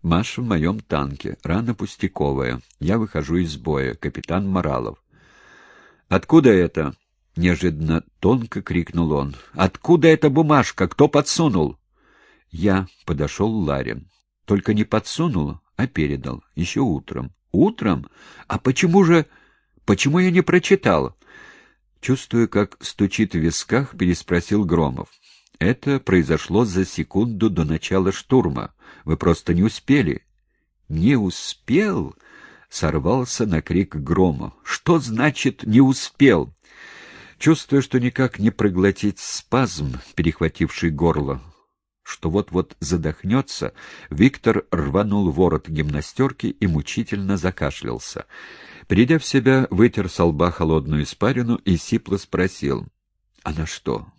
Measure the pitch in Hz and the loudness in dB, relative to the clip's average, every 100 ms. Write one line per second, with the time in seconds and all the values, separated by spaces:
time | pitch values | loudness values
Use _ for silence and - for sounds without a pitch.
0 | 85 85 113 - 123 90 80 82 - 82 | 0 0 0 -6 -2 0 0 -4 -4 -4
1 | 69 69 - - - 87 117 113 - - | -4 -8 -10 -10 -4 -4 -2 -6 -8 -6
2 | 98 - 71 67 64 62 _ _ 73 110 | -6 -2 -2 -2 -4 -6 _ _ -2 -2
3 | 110 80 73 85 85 73 80 73 65 57 | -2 -6 -2 -2 -2 -4 -4 -2 -4 -6
4 | 73 67 - 85 98 92 80 65 55 - | -8 -10 -6 -4 -2 -2 -2 -4 -6 -12
5 | _ _ _ _ - - - - _ _ | _ _ _ _ -20 -20 -20 -20 _ _
6 | _ 95 - 160 131 98 85 - 76 - | _ -2 6 6 8 6 4 -2 -6 -8
7 | _ _ _ - 87 85 90 76 78 82 | _ _ _ 0 0 2 0 -2 -2 -2
8 | - _ 90 127 113 - - 90 82 85 | -4 _ 0 0 -2 -10 -4 -4 -2 -2
9 | 82 73 69 71 - - 92 - - 175 | -2 -2 -4 -10 -16 -2 -2 -2 2 6
10 | 160 156 156 139 156 147 117 - 92 - | 6 6 4 2 4 2 2 -2 -4 2
11 | 147 147 147 - 160 92 73 - _ _ | 2 4 0 0 0 0 -2 -6 _ _
12 | _ _ _ _ _ 80 98 95 92 _ | _ _ _ _ _ -4 0 0 -2 _
13 | - 73 73 - 104 110 78 69 64 57 | -6 -4 -4 -2 -2 0 -2 -2 -4 -10
14 | - _ _ _ - 101 - 107 107 110 | -14 _ _ _ -2 -2 2 0 0 -2
15 | - - 170 98 71 76 _ - 127 - | -4 -4 -2 -2 -4 -8 _ -6 -6 -2
16 | 76 69 64 62 _ - 175 - 233 - | -4 -4 -8 -12 _ -8 -4 -2 0 -2
17 | - - 65 _ _ 90 190 233 151 78 | -6 -10 -12 _ _ 2 2 2 -2 -2
18 | - _ - - - 101 - 127 180 180 | -6 _ -20 -20 -8 -4 -2 0 4 4
19 | 175 170 151 _ _ _ _ _ - - | 6 4 2 _ _ _ _ _ -2 0
20 | 143 160 185 180 180 175 - 196 - 82 | 2 2 4 2 4 2 4 2 4 0
21 | 64 - _ - - - _ _ _ _ | 0 -8 _ -20 -20 -20 _ _ _ _
22 | - 131 - 117 113 101 104 - - - | -2 -2 0 0 2 2 -2 -6 -16 -2
23 | 101 - 123 87 80 - - 113 139 - | -2 2 0 0 -2 -2 -2 -2 -2 -2
24 | 90 85 - 87 - 104 95 82 76 65 | 0 0 0 -2 0 0 2 2 0 -2
25 | - _ _ _ _ _ 87 127 - 135 | -10 _ _ _ _ _ -2 0 -2 -2
26 | - 95 71 78 - 92 120 90 92 - | 2 2 4 -2 0 0 0 0 -4 -4
27 | - 92 120 104 110 87 76 80 - 95 | -4 -2 -2 0 0 0 -2 -2 -2 0
28 | 92 - - 131 90 65 - _ - - | 0 -4 0 2 2 -4 -8 _ -20 -16
29 | - 78 87 80 - 85 107 - - 143 | -4 0 2 0 0 2 0 -2 0 2
30 | 95 65 _ _ _ _ _ _ _ 78 | 2 -4 _ _ _ _ _ _ _ 0
31 | 92 135 98 - - - - 139 214 151 | 2 2 0 -4 -12 -14 -2 0 0 -2
32 | 73 - _ - - - _ - 80 76 | -6 -12 _ -20 -20 -20 _ -4 -2 0
33 | 73 127 123 - 110 80 - 87 95 78 | 0 0 -2 -4 -2 -2 0 -2 -2 -6
34 | 67 85 92 69 - _ - - - 170 | -2 2 2 0 -8 _ -10 -6 0 0
35 | 120 110 147 143 139 - 110 110 135 131 | 0 -2 -2 0 -4 -4 2 6 6 4
36 | - _ 139 92 64 - _ - - - | -4 _ 4 4 0 -10 _ -20 -20 -20
37 | - - - _ - 160 - 139 131 127 | -20 -20 -20 _ 2 2 2 0 2 0
38 | 120 - 127 - 107 - 104 90 98 98 | -2 0 -2 0 -2 2 0 2 2 2
39 | 104 95 - - - 120 123 85 73 62 | -4 -4 -10 -12 -2 0 0 -4 -8 -8
40 | - - 80 - 80 - 80 - 85 73 | -10 -2 -2 0 -4 -2 -4 -2 -4 0
41 | 85 78 69 67 - _ _ _ _ _ | 0 0 -4 -6 -10 _ _ _ _ _
42 | - - 82 82 - 90 - - 71 85 | -20 -8 -2 -2 0 -2 -4 -8 -4 -2
43 | 78 73 98 123 131 - - - - - | -2 -6 -2 -2 -2 -8 -10 -10 -20 -20
44 | - 73 117 - - 104 - 85 71 80 | -12 2 2 4 0 0 -2 -4 0 0
45 | 107 104 95 71 92 78 - 78 76 73 | 0 0 0 2 2 0 -4 -4 -2 -4
46 | - - 135 - - - 101 78 73 - | -6 -4 -4 -2 -8 -2 0 0 -2 -6
47 | 117 101 95 98 87 92 71 - - 57 | -6 -6 -2 -2 -2 -2 -6 -6 -8 -10
48 | - - - - - - - - - 95 | -10 -14 -16 -20 -20 -20 -20 -20 0 2
49 | 123 160 - 139 123 131 131 92 117 - | 4 2 2 0 4 2 2 4 4 2
50 | 92 - 85 76 87 82 80 80 69 76 | -6 0 0 2 0 0 0 0 0 -2
51 | 73 - 107 135 117 117 - 85 - 117 | -4 -2 -2 0 -2 -2 0 -2 0 -4
52 | - 98 - 92 92 - 69 65 - _ | -2 -6 -4 -2 -2 -2 -4 -4 -8 _
53 | _ _ _ _ - 76 80 - - 55 | _ _ _ _ -8 -6 -8 -8 -6 -6
54 | - | -8